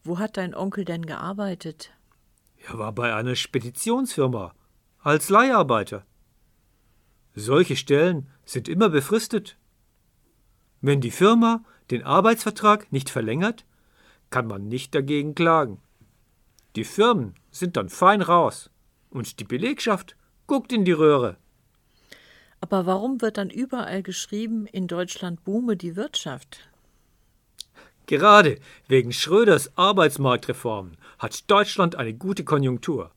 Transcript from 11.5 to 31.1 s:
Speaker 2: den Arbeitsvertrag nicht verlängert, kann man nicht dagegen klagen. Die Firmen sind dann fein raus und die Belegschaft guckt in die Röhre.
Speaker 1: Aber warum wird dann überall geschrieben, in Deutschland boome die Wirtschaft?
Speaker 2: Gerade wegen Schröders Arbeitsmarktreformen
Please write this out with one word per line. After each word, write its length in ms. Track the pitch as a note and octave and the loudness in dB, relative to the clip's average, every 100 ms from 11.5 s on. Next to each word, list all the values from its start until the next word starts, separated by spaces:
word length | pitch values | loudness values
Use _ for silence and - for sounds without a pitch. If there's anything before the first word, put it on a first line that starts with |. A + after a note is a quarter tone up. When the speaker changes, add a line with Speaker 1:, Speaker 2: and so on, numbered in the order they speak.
| A3+ - _ _ | 0 -6 _ _
Speaker 2:
den 140 | A#2+ | -6
Arbeitsvertrag 880 | - D#3+ G#3 A3+ G#3+ G#3 G#3 G#3 - | 2 4 4 2 -2 0 2 2 0
nicht 180 | C3+ C3+ | -6 -4
verlängert, 540 | C3 A2 A#2 G3+ A3+ _ _ _ _ _ _ _ | -6 -4 -2 -2 -4 _ _ _ _ _ _ _
kann 160 | B2+ A2+ | -4 -4
man 200 | G2 G#2 | -8 -8
nicht 260 | B2+ - | -8 -4
dagegen 400 | D3+ C3+ D3 D3 | -4 -2 -2 -4
klagen. 460 | D3 E3 E3 C3 F#2+ _ _ _ _ _ _ _ _ _ G#2+ | 0 4 4 2 -6 _ _ _ _ _ _ _ _ _ -10
Die 80 | |
Firmen 520 | A2 - A3+ A3 A2 - _ | -8 0 2 2 -4 -12 _
sind 260 | - F3+ D#3 | -8 -4 -4
dann 100 | G2 | -6
fein 340 | - F3+ G#3 | 2 4 4
raus 480 | E3 F3 C#3 - - _ _ _ _ | 4 4 2 -2 -20 _ _ _ _
und 300 | - A2 - | -10 -10 -12
die 60 | G#2 | -8
Belegschaft 720 | B2+ A3 D4 A#3+ G3 - _ _ _ - | -4 -4 -4 -2 -4 -6 _ _ _ -4
guckt 280 | C#4 - | -4 0
in 100 | A#3+ | 0
die 80 | F#3 | 2
Röhre. 460 | D#3+ D#3 C#3+ A#2+ - _ _ _ _ _ _ _ - _ _ _ _ | 4 6 4 2 -6 _ _ _ _ _ _ _ -20 _ _ _ _
Speaker 1:
Aber 220 | F3+ G3 F3+ | -4 -2 0
warum 340 | F#3+ A3+ C4 | -2 -2 -2
wird 160 | A3 G#3+ | -4 -4
dann 140 | G3 | -8
überall 520 | - C4 B3+ - F#3+ | -6 -8 -6 -6 -8
geschrieben, 640 | F#3 F#3 - G#3 A3+ A3+ G#3 | -8 -10 -8 -8 -6 -6 -6
in 200 | F#3+ F3+ | -8 -6
Deutschland 560 | F3 F3+ - F3+ E3+ | -6 -8 -8 -10 -10
boome 320 | - G#3 B3 F#3+ | -4 -4 -2 -4
die 220 | F3 E3+ | -6 -8
Wirtschaft? 720 | C#3+ - - C3 - - _ _ _ _ _ _ _ _ _ _ - _ - _ - | -8 -8 -10 -12 -16 -20 _ _ _ _ _ _ _ _ _ _ -20 _ -20 _ -4
Speaker 2:
Gerade 520 | D3 G3 G#3 E3 G#2+ - - _ | 4 8 8 8 2 -12 -20 _
wegen 240 | C3 A#2+ | 2 2
Schröders 680 | B2 D3+ G3 A3+ D3+ - - | -6 0 4 6 4 2 0
Arbeitsmarktreformen 1160 | F#3 G3 D#3 C#3+ C#3 A#2+ - B2 B2 G#2+ F#2 D#2+ - | 2 4 2 2 0 0 -4 -8 -6 -8 -10 -20 -20